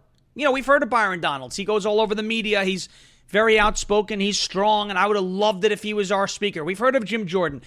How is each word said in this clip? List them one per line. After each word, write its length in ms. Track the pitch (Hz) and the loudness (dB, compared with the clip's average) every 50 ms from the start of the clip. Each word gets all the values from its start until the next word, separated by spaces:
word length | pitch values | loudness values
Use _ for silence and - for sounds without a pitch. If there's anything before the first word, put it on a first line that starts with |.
| _ _ _ _ _ _ _ | _ _ _ _ _ _ _
You 100 | - 285 | -2 0
know, 60 | 285 | 0
we've 140 | 262 269 247 | 0 0 2
heard 180 | 269 277 294 285 | 4 4 4 4
of 80 | 220 | 2
Byron 300 | 247 233 214 196 180 175 | 2 2 2 0 0 -2
Donalds. 340 | 160 165 143 135 131 127 - | -2 -2 -4 -4 -8 -10 -8
He 100 | - 202 | -8 -4
goes 220 | 208 208 214 185 214 | -2 0 0 0 0
all 120 | 208 214 | 2 2
over 140 | 220 208 214 | 2 2 0
the 80 | 208 | -4
media. 420 | 214 214 226 226 220 214 208 202 190 | -4 -4 -4 -2 -2 0 0 0 0
He's 240 | 190 190 180 - - - - - - _ _ _ _ | 0 -2 -4 -6 -12 -16 -20 -20 -20 _ _ _ _
very 320 | - 202 220 226 220 214 | 0 2 4 4 6 6
outspoken. 600 | 208 214 214 - - - 208 208 214 202 220 202 | 4 4 2 -2 -2 0 2 0 2 0 -2 -2
He's 200 | 196 202 202 - | -2 0 0 -2
strong, 520 | - - - 185 196 214 214 208 208 208 | -4 -4 -2 0 0 2 2 0 0 -2
and 80 | 196 185 | -2 0
I 80 | 185 208 | 0 2
would 80 | 214 | 2
have 100 | 208 190 | 0 0
loved 380 | 185 185 196 214 214 220 180 180 | -2 0 0 2 2 2 2 0
it 60 | 220 | 0
if 100 | 208 202 | 0 0
he 140 | - 214 214 | -4 -4 -2
was 160 | 208 202 175 | -2 -2 0
our 160 | 202 190 196 185 | 0 0 0 -2
speaker. 360 | - - 208 202 - 170 147 | -4 -4 -4 -4 -4 -4 -6
We've 140 | 160 196 190 | -6 -4 0
heard 180 | 226 262 254 | 0 2 2
of 100 | 269 220 | 2 0
Jim 200 | 175 208 233 214 | 0 -4 -4 -4
Jordan. 380 | 165 165 190 180 156 143 131 - | -2 0 0 0 0 -2 -6 -14